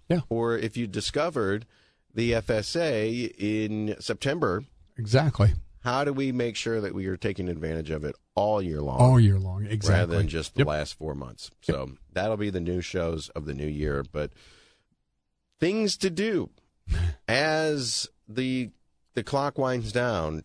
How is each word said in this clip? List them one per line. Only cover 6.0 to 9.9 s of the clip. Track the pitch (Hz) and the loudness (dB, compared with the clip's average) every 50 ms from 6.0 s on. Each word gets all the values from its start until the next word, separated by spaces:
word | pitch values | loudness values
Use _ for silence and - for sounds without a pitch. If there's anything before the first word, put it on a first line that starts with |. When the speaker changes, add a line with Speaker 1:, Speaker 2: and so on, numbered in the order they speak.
| 143 | 2
Speaker 2:
do | 143 139 | 0 0
we | 135 139 135 | 0 0 0
make | 123 123 120 120 110 | 0 0 0 -2 -2
sure | - - 117 113 110 | -4 -2 -2 0 0
that | 104 98 92 | 0 -2 -4
we | 98 95 | -4 -4
are | 95 95 | -4 -2
taking | 90 - 104 98 - 92 90 | -2 -2 -2 -2 -2 -2 -4
advantage | 85 76 80 80 80 82 78 76 | -4 -4 -4 -4 -4 -4 -4 -4
of | 78 78 73 | -4 -4 -4
it | 73 67 - _ _ - | -6 -8 -10 _ _ -2
all | 95 101 107 107 104 98 | 0 0 2 2 0 0
year | 87 78 73 | -2 -2 -4
long. | 73 69 64 65 | -2 0 4 6
Speaker 1:
All | 123 127 131 123 | 6 8 8 8
year | 113 101 98 95 | 8 8 6 4
long, | 95 92 92 98 104 | 2 -2 -4 -4 -4
exactly. | 101 110 107 101 95 | -4 -4 -2 2 4